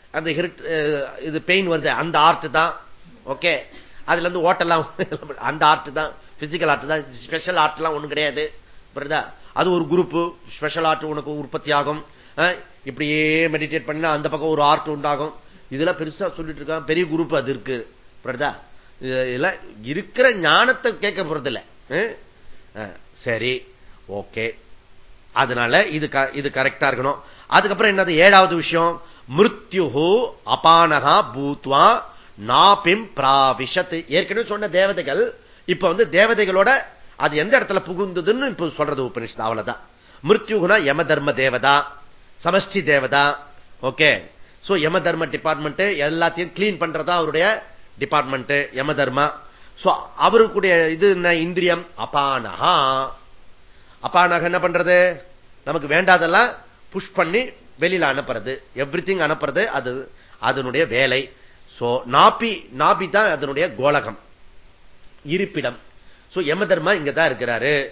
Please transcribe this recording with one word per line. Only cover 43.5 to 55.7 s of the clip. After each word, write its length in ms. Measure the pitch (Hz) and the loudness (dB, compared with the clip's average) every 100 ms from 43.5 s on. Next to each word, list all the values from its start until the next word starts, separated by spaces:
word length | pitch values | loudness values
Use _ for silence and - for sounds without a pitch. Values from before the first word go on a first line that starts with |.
| - - - | -20 -20 -8
ஓகே, 400 | 127 123 151 107 - - - - | -8 2 2 2 -2 -18 -20 -18
so 140 | - 196 | -4 0
யம 240 | 151 180 | 2 0
தர்ம 260 | 175 165 160 | 0 -2 -4
டிபார்ட்மெண்ட் 580 | 143 160 151 151 143 196 175 | -4 -2 -2 -4 -2 -2 0
எல்லாத்தையும் 540 | 143 165 170 160 175 | -2 0 0 0 -6
கிளீன் 260 | - 208 175 | -2 -2 0
பண்றதா 320 | 165 160 151 | -4 -4 -2
அவருடைய 520 | 175 156 147 185 220 - - - - | 0 0 2 0 0 -6 -20 -20 -10
டிபார்ட்மெண்ட் 720 | 110 151 131 135 123 143 143 | -2 0 0 -6 -2 -2 -2
யம 200 | 127 143 | -4 -4
தர்மா. 400 | 143 135 131 147 - - - - - | -2 -2 0 -2 -2 -16 -20 -20 -4
So 160 | 190 143 - - | 0 0 -4 0
அவருக்குடைய 680 | 156 226 220 202 190 170 160 | 4 6 4 2 2 4 2
இது 220 | 160 202 | 2 2
என்ன? 240 | 185 175 | 2 2
இந்திரியம் 520 | 170 170 180 175 170 175 - | 0 0 0 0 0 -4 -10
அபானஹா. 800 | 113 147 139 135 107 87 147 170 135 135 135 - - - - - - - - - | -4 -2 0 -2 -4 -2 2 4 2 0 -4 -10 -20 -20 -20 -20 -20 -20 -20 -12
அபானஹா 400 | 123 180 180 170 | -2 2 4 2
என்ன 160 | 170 180 | 0 0
பண்றது? 640 | 175 170 175 180 180 165 - - - - | 0 0 4 4 4 0 -10 -20 -20 -14
நமக்கு 240 | - | -8